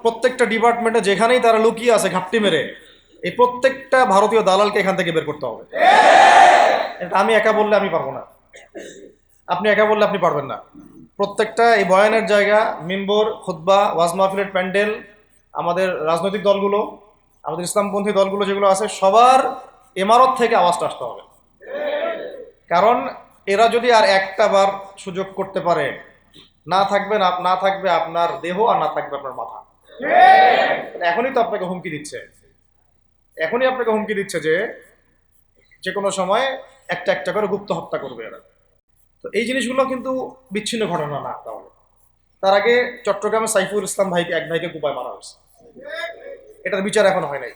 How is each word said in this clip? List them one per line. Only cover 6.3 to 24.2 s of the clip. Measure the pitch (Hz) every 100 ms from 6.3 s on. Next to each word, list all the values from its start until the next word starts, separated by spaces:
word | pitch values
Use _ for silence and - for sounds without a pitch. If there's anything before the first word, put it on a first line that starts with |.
| 240 - - - - - -
এটা | 180 190
আমি | 208 220
একা | 220 208
বললে | 208 208
আমি | 196 160
পারবো | 135 131
না, | - _ _ - - - - - - _ _ _ -
আপনি | 180 214
একা | 202 214
বললে | 214 208
আপনি | 196 170
পারবেন | 147 135
না। | 104 - - - - - _
প্রত্যেকটা | 202 - 214 - 233 226
এই | 190
বয়ানের | 185 214 220 190
জায়গা, | 208 202 214 226 - 156
মিম্বর, | 196 196 208 214 214
খুতবা, | - 170 165 196 202 160
ওয়াজ | 170 190
মাহফিলের | 190 196 196 185
প্যান্ডেল, | 185 190 208 226 - _ _ _ _
আমাদের | 151 165 175 185 160 156
রাজনৈতিক | 165 196 190 185
দলগুলো, | 196 202 202 220 - _ _ _ _ 143
আমাদের | 160 175
ইসলামপন্থী | 214 202 196 208 202
দলগুলো | 196 196 202
যেগুলো | 196 202
আছে, | 190 214 -
সবার | 190 208 247 262 269 - - _ _ -
ইমারত | 196 233 262 254
থেকে | 233 220
আওয়াজটা | 175 170 156
আসতে | - 123
হবে। | 98 - _ _ _ - 277 294 294 - - - - - _ _
কারণ | 170 202 247 262 - - _ -
এরা | 196 226 233
যদি | 240 226
আর | 202
একটা | 190